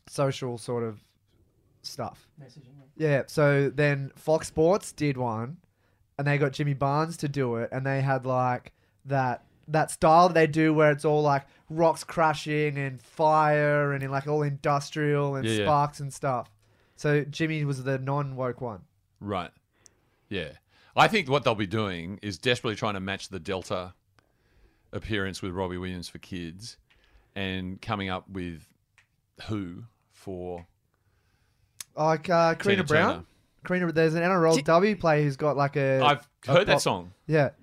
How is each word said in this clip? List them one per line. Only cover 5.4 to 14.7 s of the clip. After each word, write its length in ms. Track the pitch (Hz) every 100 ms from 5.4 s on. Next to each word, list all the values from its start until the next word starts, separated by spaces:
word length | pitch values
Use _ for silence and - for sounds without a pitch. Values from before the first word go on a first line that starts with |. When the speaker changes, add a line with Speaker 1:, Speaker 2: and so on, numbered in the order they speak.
| 117 175 _ _ _ _ _ -
Speaker 1:
and 80 | 143
they 100 | 143
got 160 | 143
Jimmy 220 | 139 147
Barnes 420 | 135 139 143 160 165
to 100 | 151
do 280 | 139 127 117
it, 120 | 117
and 160 | 131 135
they 140 | 135
had, 260 | 135 131 127
like, 460 | 127 127 123 - _ _ _
that, 400 | 135 135 127 120 _ _ -
that 240 | 151 143
style 340 | - 165 160 180
that 60 |
they 140 | 165 160
do 260 | 156 160
where 160 | 156 151
it's 140 | 143
all, 180 | 156 151
like, 240 | 147 139 - _ -
rocks 320 | 160 165 147
crashing 720 | - - 160 151 151 151 151 139
and 240 | 139 131
fire 920 | - - 156 156 151 151 147 147 143
and 100 | 139
in, 80 | 135
like, 160 | 135 143
all 160 | 151
industrial 920 | 147 139 156